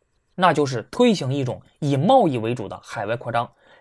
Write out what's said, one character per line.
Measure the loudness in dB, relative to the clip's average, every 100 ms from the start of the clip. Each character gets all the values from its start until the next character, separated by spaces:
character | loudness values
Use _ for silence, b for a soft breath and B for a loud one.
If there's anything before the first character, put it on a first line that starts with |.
| _ _ _
那 | 0 2
就 | 4
是 | 0 -4
推 | -8 2 2
行 | 2 -2
一 | -4
种 | -4 -8 b b
以 | -2
贸 | 0 4 4 4
易 | 0
为 | -2
主 | -4 -8
的 | -12
海 | -12 -10
外 | -6 -6
扩 | -4
张， | -6 -6 b b b